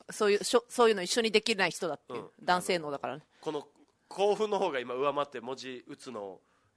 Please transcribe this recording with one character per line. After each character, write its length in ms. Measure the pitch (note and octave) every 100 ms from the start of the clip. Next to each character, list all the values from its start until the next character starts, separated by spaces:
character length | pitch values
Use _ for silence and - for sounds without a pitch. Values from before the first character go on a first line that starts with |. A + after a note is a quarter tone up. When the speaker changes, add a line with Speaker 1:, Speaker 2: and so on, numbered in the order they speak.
| -
Speaker 1:
そ 160 | - G#3
う 60 |
い 40 | G3+
う、 80 |
し 100 | F#3+
ょ-、 100 | A#3+ -
そ 180 | - A3+
う 20 |
い 20 |
う 20 |
の 80 | G#3
一 80 | F3+
緒 120 | B3
に 80 | A3
で 100 | G#3
き 160 | A3 G#3
な 100 | F3+
い 40 |
人 180 | - F3
だ 60 |
っ 40 | C#3
て 140 | -
い 40 | B2
う。 40 |
Speaker 2:
う 40 |
ん。 60 | F#2+ -
Speaker 1:
男 180 | D#3+ F3+
性 180 | F3+ F3+
の 120 | D3+
だ 80 | C#3
か 100 | B2+
ら 80 | C#3
ね。 60 | - _
Speaker 2:
こ 100 | D#3+
の 160 | D3+ - _ _ _ -
興 260 | - G3+
奮 160 | G3+ G#3+
の 80 | G3
方 120 | F#3+
が 80 | C3+
今 160 | A#2+
上 200 | B2+ C#3+
回 100 | C#3
っ 20 | C#3+
て 140 | B2
文 160 | A#2 C3
字 280 | C3 B2 -
打 80 | C#3+
つ 140 | C3+
の 300 | A2+ G2 F#2 _ _ _